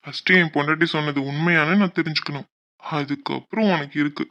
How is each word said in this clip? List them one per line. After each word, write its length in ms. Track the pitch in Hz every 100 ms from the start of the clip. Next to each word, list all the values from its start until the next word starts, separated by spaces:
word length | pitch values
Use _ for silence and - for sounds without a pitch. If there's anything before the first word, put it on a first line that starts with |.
| -
ஃபர்ஸ்ட் 260 | - -
என் 220 | 185 165
பொண்டாட்டி 320 | 147 143 156 165
சொன்னது 340 | 160 151 139
உண்மையானு 540 | 139 143 170 165 151 196
நான் 220 | 190 175
தெரிஞ்சுக்கணும். 500 | 156 151 - 147 - _ _ _
அதுக்கப்புறம் 840 | - 156 143 143 - 139 - 196 214
உனக்கு 260 | 170 143 147
இருக்கு. 260 | 147 147 -